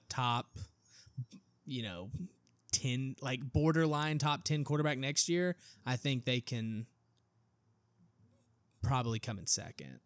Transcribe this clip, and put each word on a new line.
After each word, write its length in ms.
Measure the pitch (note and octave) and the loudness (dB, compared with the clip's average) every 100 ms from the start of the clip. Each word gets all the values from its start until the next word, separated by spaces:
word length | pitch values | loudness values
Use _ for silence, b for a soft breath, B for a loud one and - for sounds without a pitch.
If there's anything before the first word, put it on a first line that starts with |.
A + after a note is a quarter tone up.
| - | -6
top, 480 | - B2 A#2+ - - - _ B B B B B2 - - _ - | 0 2 2 -2 -10 -14 _ B B B B -12 -14 -20 _ -6
you 160 | C3 | -4
know, 280 | A2+ F2 F#2+ - F3+ - _ _ - | -4 -6 -8 -8 -10 -14 _ _ -6
ten, 440 | - C3+ B2 C3+ C3+ | -2 0 -2 -2 -6
like, 200 | C#3 B2+ B2+ | -4 -4 -2
borderline 640 | D3+ D3+ D#3+ D#3+ D3 D3+ D#3 | 2 4 6 4 2 0 2
top 260 | D3 D3 | 2 0
ten 220 | - D#3 C#3 | 0 0 2
quarterback 320 | D3 D3+ C3+ | 2 2 0
next 320 | C3+ C#3+ - | 0 0 2
year, 260 | F3 F3+ F3 B B - | 2 2 -2 B B -2
I 100 | B2 | -2
think 300 | C#3+ C3 A#2+ | 0 0 0
they 160 | B2 | -2
can 460 | A#2+ B2 A2+ A2 A#2 _ _ _ _ _ _ _ _ _ _ _ _ _ - _ _ _ _ _ | -2 -4 -4 -4 -8 _ _ _ _ _ _ _ _ _ _ _ _ _ -20 _ _ _ _ _
probably 380 | - C3 A#2+ A2+ | 0 2 2 0
come 200 | - G#2 | -2 -4
in 80 | E2 | 0
second. 520 | - - - C2+ B1+ | 0 0 -12 -14 -16